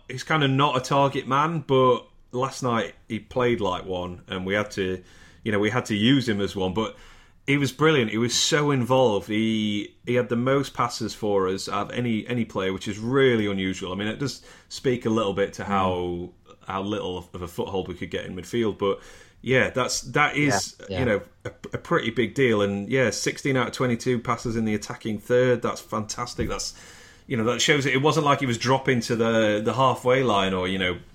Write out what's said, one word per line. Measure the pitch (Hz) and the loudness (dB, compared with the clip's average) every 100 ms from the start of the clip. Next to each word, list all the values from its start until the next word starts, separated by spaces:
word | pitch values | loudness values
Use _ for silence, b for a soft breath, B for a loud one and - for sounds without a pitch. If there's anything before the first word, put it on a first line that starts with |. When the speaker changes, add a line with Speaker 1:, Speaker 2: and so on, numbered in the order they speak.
| - | -14
Speaker 1:
he's | 131 | -10
kind | - 160 | -2 2
of | 139 | 2
not | 135 147 127 | 4 2 2
a | |
target | - 143 139 135 120 | 0 2 2 0 -2
man, | 135 156 165 135 | 0 0 -2 2
but | 131 127 117 - - _ | 4 6 4 -2 -20 _
last | 123 131 - | -4 -4 -4
night | 127 113 98 - - | -2 -2 -2 -8 -8
he | 107 | -8
played | - 131 123 117 | -6 0 2 2
like | 95 90 92 | 0 -2 -4
one, | 90 90 87 - | -6 -6 -10 -8
and | 95 92 | -6 -2
we | |
had | 104 104 | 0 -2
to, | - 92 92 - b b b | -2 -2 -4 -8 b b b
you | 113 | -2
know, | 104 | 0
we | 107 | 2
had | 113 - | 0 0
to | 104 | 2
use | 113 139 120 | 4 4 2
him | 101 | 0
as | 98 92 | -2 -2
one. | 92 92 | -2 -2
But | 104 - b b b b - | -4 -6 b b b b -2
he | 143 | 0
was | 139 | 0
brilliant. | - 156 151 110 | 2 4 4 2
He | 107 | 0
was | 120 - | 0 0
so | - 151 147 | 2 2 2
involved. | 139 117 131 127 101 95 | 2 4 4 4 2 0
He, | 107 110 110 107 104 - - - | 0 0 0 0 -2 -6 -10 -2
he | 123 | -2
had | 117 | 0
the | 120 | 0
most | 127 139 135 - | 2 0 0 -2
passes | 120 - 107 - | -2 -2 -8 -4
for | 107 101 92 | 0 2 2
us | 95 - | -2 -4
out | 98 104 | -4 -4
of | 120 | -2
any, | 123 110 - | -2 -2 -2
any | 120 107 | -4 -4
player, | 104 95 | -2 -2
which | 95 113 | -2 -4
is | 101 | -6
really | 113 135 135 117 104 | -2 4 4 4 2
unusual. | 98 95 92 90 | 0 -2 -4 -6
I | 92 | -6
mean, | 104 | -4
it | 107 | -4
does | 139 - b b b | -6 -8 b b b
speak | - 139 120 117 | -6 -2 0 0
a | |
little | 110 101 | 0 0
bit | 95 98 | 0 -2
to | - | -4
how, | 95 98 92 | -2 0 2
Speaker 2:
Mm. | 90 90 87 87 - - - - | 0 -2 -6 -8 -14 -20 -18 -8
Speaker 1:
how | 95 | -6
little | 98 104 92 90 85 | -4 -4 -4 -8 -10
of | 92 | -10
a | 87 | -10
foothold | - - 95 90 | -8 -4 -4 -4
we | |
could | 85 90 | -8 -8
get | 92 92 | -8 -8
in | 90 | -10
midfield. | 87 120 110 90 | -4 -2 0 0
But | 98 95 B B B B | -2 -2 B B B B
yeah, | 117 131 95 | 0 2 2
that's, | 123 117 - | 0 -2 -4
that | - 135 147 139 | -2 0 0 2
is, | 147 101 - - | 2 0 -2 -10
Speaker 2:
Yeah, | - | -8
yeah. | 95 | -2
Speaker 1:
you | 123 | 0
know, | 101 - _ - | 0 -2 _ -16
a, | - - | -14 -12
a | - | -10
pretty | - 165 113 | -2 -2 0
big | 120 110 | 0 0
deal. | 139 127 104 | 2 2 4
And | 101 101 101 | 2 0 -2
yeah, | 131 120 | 2 2
sixteen | - 147 - 147 131 | 0 -4 -4 0 0
out | 110 | 0
of | |
twenty-two | - 127 117 127 123 | -2 -2 0 0 -2
passes | 123 117 123 113 | -2 -4 -2 -2
in | 110 | 0
the | |
attacking | 104 - 120 113 104 | -2 -4 -8 -6 -6
third. | - 123 127 120 | 2 4 4 2
That's | 113 - | 0 -6
fantastic. | - 113 107 - 120 - 101 | -6 -6 -6 -8 -8 -6 -6
That's, | 101 - - B B B B B | -6 -8 -12 B B B B B
you | 127 | -2
know, | |
that | 110 120 | 0 2
shows | - 147 | 2 2
that | 135 | 2
it | 127 | 2
wasn't | 147 147 147 | 4 4 4
like | 139 | 2
he | 135 | 2
was | 113 | 0
dropping | 120 131 - 123 | 2 2 2 0
to | 113 113 | 0 0
the, | 113 113 107 107 | 2 4 2 2
the | 113 | 0
halfway | 113 131 117 123 131 | 2 2 2 2 4
line | 127 101 95 95 | 4 2 2 0
or, | 90 | 0
you | 95 | 0
know, | 90 87 - | -2 -2 -8